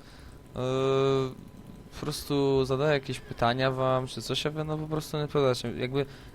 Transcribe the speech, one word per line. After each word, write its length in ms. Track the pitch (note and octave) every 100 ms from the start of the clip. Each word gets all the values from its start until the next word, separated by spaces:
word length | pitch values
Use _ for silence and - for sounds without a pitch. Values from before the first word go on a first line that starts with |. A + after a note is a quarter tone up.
| - - - - - -
e, 40 | B2+ C3 C3+ C3+ C3+ C3+ C3 C3 - - - - -
po 80 | -
prostu 640 | D3 D3 - C#3+ C#3 C3+ C3
zadaję 280 | C3 D3+
jakieś 260 | C#3+ C3+ B2+
pytania 520 | - - A#2 B2+ C3
wam, 360 | C3 C3 C3 C3
czy 140 | -
coś, 240 | - - D3+
a 40 |
wy, 140 | D3+
no, 140 | D#3 D#3
po 100 | D#3
prostu 300 | D#3 - D3+
nie 60 |
odpowiadacie. 480 | D3 D3 C3+ B2 A#2
Jakby 340 | E2 B2 C#3 C#3 - -